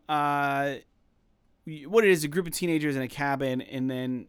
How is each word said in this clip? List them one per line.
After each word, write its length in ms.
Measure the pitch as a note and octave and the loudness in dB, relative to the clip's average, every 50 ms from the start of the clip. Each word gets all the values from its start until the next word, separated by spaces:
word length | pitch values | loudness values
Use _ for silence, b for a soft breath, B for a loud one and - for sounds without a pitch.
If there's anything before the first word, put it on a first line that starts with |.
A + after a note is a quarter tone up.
| _ - | _ -4
uh, 640 | D3+ D3 D3 D3 C#3+ C#3+ C#3+ C#3 C#3 C#3 C#3+ C#3+ C3+ G#2+ - _ _ _ _ _ _ _ _ _ _ _ _ _ _ _ - | -2 -2 0 0 0 0 0 -2 -2 -2 -2 -4 -6 -8 -14 _ _ _ _ _ _ _ _ _ _ _ _ _ _ _ -14
y-, 180 | D#3+ D#3 D3 C3+ | -14 -12 -12 -2
what 180 | E3 G#3 A3+ G#3+ | 4 6 6 8
it 60 | G3 | 8
is, 140 | F#3 D#3 D#3 | 6 6 2
a 40 | D3 | -2
group 200 | D3+ F#3+ F3 E3 | -2 -2 -4 -4
of 40 | |
teenagers 440 | - - F3+ E3+ D#3+ D3+ D3+ D3 C#3 | -4 -4 0 0 0 2 0 0 -2
in 60 | C3+ | -2
a 40 | C3 B2 | -4 -6
cabin, 520 | - D3 C#3+ C#3+ C#3 C3+ C#3 C3 B2+ B2+ | -6 -4 -2 -2 0 0 -2 -2 -2 -4
and 260 | - - C3+ C3 C3 C3 | -6 -6 -6 -4 -4 -4
then 380 | B2+ B2+ B2+ B2+ B2+ A#2+ - | -4 -4 -4 -4 -6 -6 -8